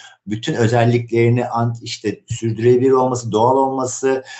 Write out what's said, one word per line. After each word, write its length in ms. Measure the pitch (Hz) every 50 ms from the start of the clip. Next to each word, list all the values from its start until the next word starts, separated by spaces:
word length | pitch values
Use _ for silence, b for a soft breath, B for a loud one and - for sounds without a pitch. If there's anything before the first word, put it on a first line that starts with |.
| B B B B _
bütün 260 | - 107 117 - 160 147
özelliklerini 960 | 113 113 104 120 117 117 120 120 120 120 117 113 117 117 117 120 120 117
an-, 280 | - 113 117 117 120 117 -
işte 420 | - 117 - - - 104 - - _
sürdürülebilir 640 | - 113 - 113 113 113 110 113 123 127 120 131 135
olması, 400 | 135 131 127 127 123 117 117 110
doğal 260 | 101 107 113 127 131
olması, 680 | 135 135 135 135 135 127 117 - - 135 135 135 131 B B B